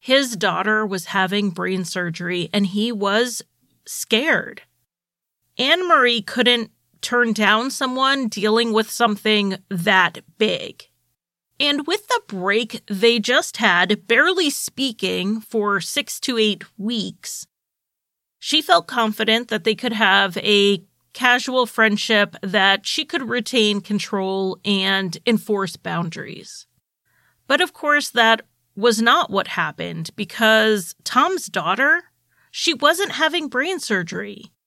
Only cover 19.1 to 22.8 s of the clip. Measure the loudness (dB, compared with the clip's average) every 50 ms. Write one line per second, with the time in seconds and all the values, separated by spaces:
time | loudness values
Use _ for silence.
19.1 | 0 -2 0 2 2 0 0 -2 -4 -2 0 -2 -2 0 -2 -4 -2 2 2 4
20.1 | 4 4 4 2 -2 -4 0 2 4 4 4 4 2 0 -2 _ _ _ _ _
21.1 | _ 0 2 4 4 4 2 -2 0 0 0 0 2 2 2 2 2 0 0 2
22.1 | 2 2 2 0 -2 -10 -10 -2 0 2 4 4 2 2